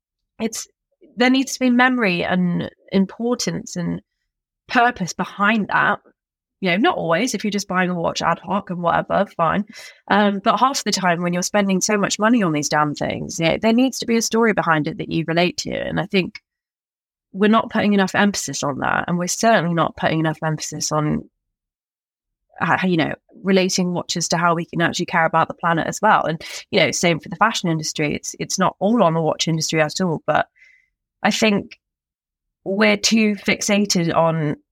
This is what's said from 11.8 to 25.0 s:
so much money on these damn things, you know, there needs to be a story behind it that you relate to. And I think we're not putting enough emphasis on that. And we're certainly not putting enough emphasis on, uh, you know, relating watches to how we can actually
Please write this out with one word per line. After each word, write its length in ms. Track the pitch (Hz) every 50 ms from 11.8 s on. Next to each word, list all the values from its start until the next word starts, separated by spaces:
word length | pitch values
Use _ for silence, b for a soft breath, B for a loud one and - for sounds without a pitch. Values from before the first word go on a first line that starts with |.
so 160 | - - 208 202
much 200 | 190 - - -
money 240 | 208 220 247 240
on 100 | 196 165
these 160 | 151 147 143 -
damn 260 | 160 151 151 147 -
things, 440 | - 147 - - 117 147 143 - -
you 80 | 165
know, 120 | 160 143 -
there 140 | 185 226 226
needs 240 | 240 262 269 - -
to 80 | -
be 100 | 247 226
a 60 | 226
story 320 | 220 - - 226 233 226 185
behind 340 | 165 160 170 160 156 147 160
it 80 | 156 -
that 120 | 131 120
you 140 | - 165 156
relate 320 | 165 165 170 180 180 - -
to. 140 | - -
And 280 | - 53 - - - 160
I 60 | 160
think 340 | - - 190 170 - - - - _ _ _ _ _ _ _ _ _ _ _ _ _ _ _ _ _ -
we're 120 | 190 208 208
not 220 | 220 226 - 240
putting 220 | - 226 - 208
enough 220 | 202 202 190 175 -
emphasis 480 | - 202 202 190 - - - 139 -
on 160 | - 147 131 139
that. 260 | 135 131 50 - -
And 120 | - 175 175
we're 80 | 175
certainly 480 | 180 - - - 226 226 190 156 175 170
not 220 | 165 156 - -
putting 240 | - - - 156 160
enough 180 | 160 160 151 -
emphasis 480 | - 160 156 151 - - 156 151 147 -
on, 380 | 156 151 151 151 151 147 - - _ _ _ _ _ _ _ _ _ _ _ _ _ _ _ _ _ _ _ _ _ _ _ _ _ -
uh, 180 | - 170 131 - -
you 120 | 185 180
know, 180 | 160 139 - - - _ _ - -
relating 500 | - 190 190 185 185 190 - - 180 180
watches 360 | 175 165 - - - 175 165 -
to 100 | 185 160
how 160 | 170 175 170
we 100 | 170 165
can 160 | - - 160
actually 260 | 151 143 123 -